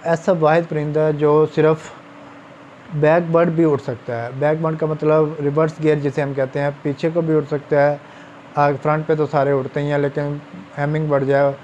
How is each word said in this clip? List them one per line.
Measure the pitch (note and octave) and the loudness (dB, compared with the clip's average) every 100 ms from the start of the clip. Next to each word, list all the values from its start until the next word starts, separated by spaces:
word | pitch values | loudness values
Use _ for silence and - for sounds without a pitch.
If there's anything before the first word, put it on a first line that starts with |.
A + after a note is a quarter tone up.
ऐसा | E3 E3 G3+ | -4 -2 0
वाहिद | F3 D3+ E3 | 2 4 4
परिंदा | E3 D3+ D3 D3+ | 2 -4 -2 0
है | D#3 | 0
जो | D3 D3 D3+ D#3 | 2 2 4 2
सिर्फ | D#3+ D3+ D#3+ - - - - - - - - - - - | 2 2 2 -4 -20 -20 -20 -20 -20 -20 -20 -20 -20 -10
बैकबर्ड | D3+ D3+ E3+ E3+ E3 F3 | 0 2 2 2 2 2
भी | E3 | 2
उड़ | D#3+ C#3 | 2 2
सकता | - A#2 - | -4 -10 -8
है। | A#2 A#2 C3 | -6 -6 -2
बैकबर्ड | D3 D#3+ D#3+ D#3+ | -2 0 -2 -2
का | D#3 | -4
मतलब | D#3 D3+ D#3 D3+ D#3 | -2 2 2 2 -2
रिवर्स | C#3+ D3 D#3+ D#3 | -2 0 0 0
गियर | D#3 D3+ | 0 0
जिसे | C#3+ C#3+ | -2 -4
हम | C#3+ | -4
कहते | C#3 C3 D3 | -4 -4 -2
हैं, | C#3+ C#3+ | -4 -4
पीछे | D3 C#3 E3 | -6 -4 -2
को | E3+ | -2
भी | D#3+ | 0
उड़ | D#3 | 0
सकता | C#3+ D3 - D3 | 0 -6 0 2
है। | C#3+ C#3+ - - - - - - | 2 0 -10 -20 -20 -20 -8 0
आगे | C#3+ C3+ | 0 0
फ्रंट | D3+ D#3 D#3+ | -2 -2 0
पे | D#3 | -2
तो | D3 | 0
सारे | D3+ C#3 | 0 2
उड़ते | C#3 C3 D3+ | 0 -2 -4
ही | D3 | -2
हैं, | C#3+ | -2
लेकिन | C#3+ D3 C#3+ D3 - - - - | -2 -4 -6 -8 -12 -20 -14 -6
Heming | C#3+ D#3 D#3 | -2 -2 0
bird | C#3 | 0
जो | C3+ C#3 | 2 2
है | C#3+ C#3 | 2 -2